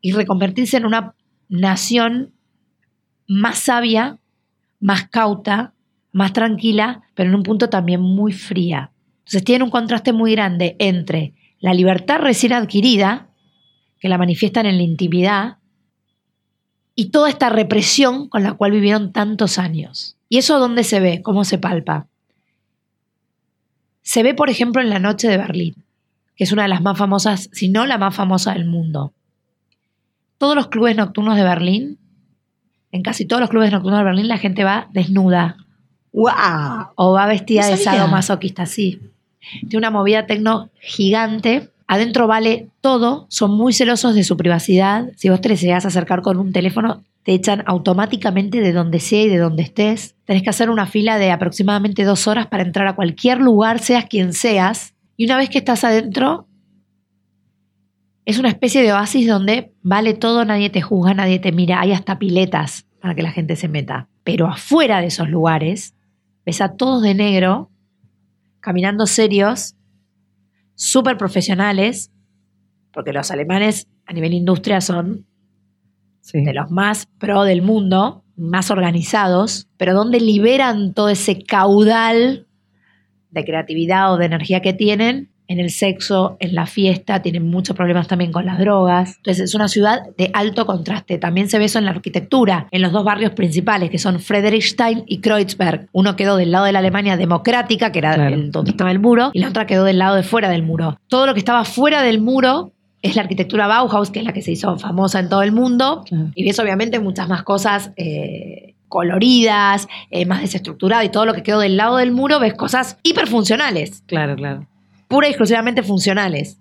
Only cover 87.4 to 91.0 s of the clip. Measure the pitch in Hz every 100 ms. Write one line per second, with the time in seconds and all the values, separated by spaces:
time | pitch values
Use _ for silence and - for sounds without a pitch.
87.4 | 165 175 185 190 175 175 170 180 175 165
88.4 | 185 180 196 202 180 180 180 - - 180
89.4 | 185 208 208 214 208 226 - - 185 208
90.4 | 208 202 220 185 156 196